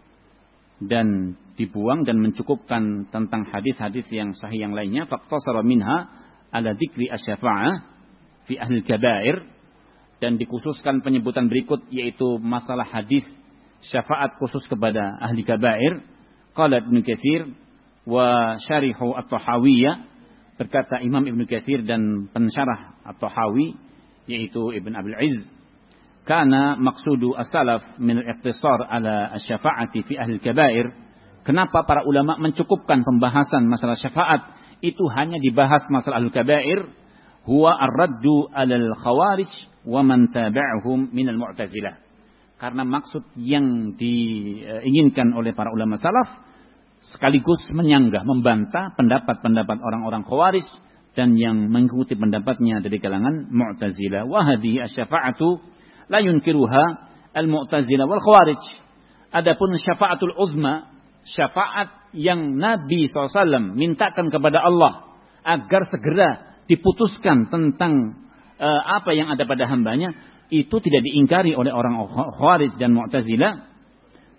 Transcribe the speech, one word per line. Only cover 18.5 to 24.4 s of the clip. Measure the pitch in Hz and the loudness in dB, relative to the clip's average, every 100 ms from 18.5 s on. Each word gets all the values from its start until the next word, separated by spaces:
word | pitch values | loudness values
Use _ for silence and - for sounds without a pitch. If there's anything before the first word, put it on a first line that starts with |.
| 113 | -4
syarihu | - 151 139 113 123 120 | -4 -2 0 -2 -4 -6
At-Tahawiyah, | 120 117 - 120 131 127 135 175 - _ - _ _ - | -6 -6 -2 2 4 6 4 0 -8 _ -20 _ _ -12
berkata | 113 139 131 127 | -4 -4 -2 -4
Imam | 123 139 139 | -2 -2 -2
Ibnu | 117 117 | -2 -4
Katsir | 113 123 139 110 | -6 -2 -4 -2
dan | 113 107 104 98 | -2 -2 -2 -4
pensyarah | 113 113 143 131 113 - - | -2 -2 0 -2 -4 -8 -20
At-Tahawi, | - 98 107 - 110 113 160 - - _ _ _ - | -20 -10 -8 -2 -2 0 -2 -4 -20 _ _ _ -12
yaitu | 120 | -8